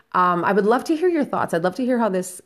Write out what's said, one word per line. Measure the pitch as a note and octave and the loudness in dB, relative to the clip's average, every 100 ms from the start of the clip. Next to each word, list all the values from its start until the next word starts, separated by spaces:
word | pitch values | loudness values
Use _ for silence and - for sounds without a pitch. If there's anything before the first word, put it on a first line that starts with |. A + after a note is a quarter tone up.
| _ | _
Um, | F3+ F3+ F3 | 0 2 2
I | E3+ | 2
would | G3+ G3+ | 2 2
love | B3+ | 2
to | - D4+ | 0 0
hear | F4+ | 2
your | E4 | 0
thoughts. | B3+ - - | -2 -2 -2
I'd | E3+ | 0
love | F3+ A3 | -2 -2
to | |
hear | B3 A#3+ | -2 0
how | A3 | 0
this, | F#3 F3+ - | -2 -4 -12